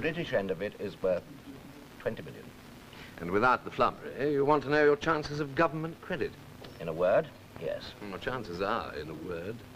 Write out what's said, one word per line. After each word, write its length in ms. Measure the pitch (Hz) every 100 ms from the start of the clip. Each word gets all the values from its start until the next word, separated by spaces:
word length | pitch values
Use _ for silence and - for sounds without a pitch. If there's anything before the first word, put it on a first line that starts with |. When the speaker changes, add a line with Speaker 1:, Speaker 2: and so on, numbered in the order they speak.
Speaker 1:
British 320 | 156 160 156
end 160 | 110 98
of 100 | 85
it 140 | 101 -
is 240 | 98 82
worth 200 | 95 87 - - - - - - - -
twenty 220 | 117 110
million. 240 | - - - - - - - - - -
Speaker 2:
And 80 | 87
without 340 | 101 123 120
the 60 | 95
flummery, 600 | - 113 - 76 110 147
you 120 | 139
want 200 | 139 147
to 40 | 131
know 160 | 151
your 120 | 147 143
chances 440 | 165 151 143 147
of 140 | 139
government 440 | 131 165 156 165 160
credit? 280 | - 170 95 - - - - -
Speaker 1:
In 80 | 82
a 40 |
word, 340 | 80 90 131 160 - - -
yes. 340 | 82 - - - 104
Speaker 2:
Well, 80 | 90
chances 420 | 127 127 90 87
are, 320 | 98 113 67 65
in 120 | 78
a 60 |
word, 420 | 78 90 82 95 117 -